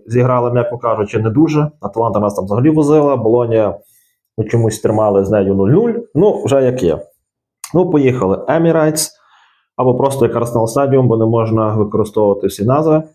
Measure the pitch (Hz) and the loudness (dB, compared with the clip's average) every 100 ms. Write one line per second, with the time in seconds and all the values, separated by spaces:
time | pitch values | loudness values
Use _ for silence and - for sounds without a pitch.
0 | - 120 123 123 120 123 - 120 117 107 | -4 0 2 0 0 0 -2 -4 -4 -2
1 | 104 113 110 117 160 151 151 - 101 113 | -2 -2 -2 0 2 0 -2 -4 -8 -4
2 | 117 101 104 104 95 104 147 156 147 151 | -2 0 -2 -2 -4 0 2 2 2 2
3 | 143 127 110 120 117 110 104 - _ _ | 2 0 0 0 2 0 0 -4 _ _
4 | _ _ _ - 110 117 113 - 110 107 | _ _ _ -8 -2 0 0 -2 -2 0
5 | 107 98 95 107 98 98 98 170 233 226 | 2 2 2 0 2 0 2 2 2 -2
6 | - 143 202 - 120 139 127 123 87 73 | -4 0 0 0 0 0 0 0 -2 -2
7 | - _ _ _ _ _ - 160 185 151 | -8 _ _ _ _ _ -4 -2 0 2
8 | 131 123 95 98 - 160 165 160 156 156 | 2 0 -2 -2 -2 0 2 2 0 -2
9 | - _ _ _ _ _ _ - 127 127 | -6 _ _ _ _ _ _ -2 0 0
10 | 135 131 117 117 120 117 113 139 139 131 | -2 0 0 0 -4 -2 -2 0 0 2
11 | 123 110 110 117 110 110 110 107 104 107 | 2 2 0 0 0 0 0 -2 -2 -2
12 | 104 110 104 101 95 - 104 143 160 156 | -2 0 0 0 -2 -2 -2 0 2 0
13 | 208 | -2